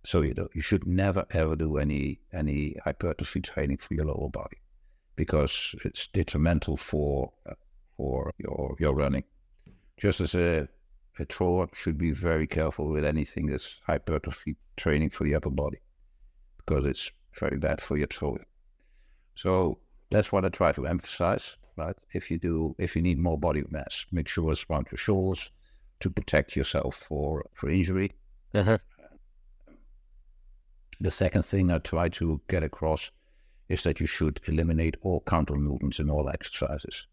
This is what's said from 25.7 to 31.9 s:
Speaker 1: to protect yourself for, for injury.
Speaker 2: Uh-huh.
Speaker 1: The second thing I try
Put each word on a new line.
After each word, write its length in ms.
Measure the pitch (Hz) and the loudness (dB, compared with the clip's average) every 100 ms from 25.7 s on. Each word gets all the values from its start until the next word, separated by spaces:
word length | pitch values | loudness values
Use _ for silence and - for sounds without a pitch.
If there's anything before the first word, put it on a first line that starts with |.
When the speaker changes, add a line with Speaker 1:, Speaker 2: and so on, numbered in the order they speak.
| - - _ | -20 -20 _
Speaker 1:
to 100 | 92 | -4
protect 460 | - - 76 - - | -4 2 2 2 -2
yourself 400 | 67 78 71 - | -2 -2 -2 -6
for, 500 | - 73 73 78 - | -8 -4 -2 -4 -6
for 160 | - 69 | -6 0
injury. 420 | 92 87 92 98 - - - - | 2 2 2 0 -4 -20 -20 -2
Speaker 2:
Uh-huh. 240 | 104 101 110 - - - - - - - - - - - - - - - - - - _ - - - | 2 4 2 0 -20 -20 -20 -20 -20 -20 -20 -20 -20 -20 -20 -20 -20 -20 -20 -20 -20 _ -20 -20 -4
Speaker 1:
The 120 | 90 | -2
second 320 | - 92 - | 2 2 2
thing 280 | - 98 90 | 2 4 4
I 60 | 82 | 4
try 320 | - | 0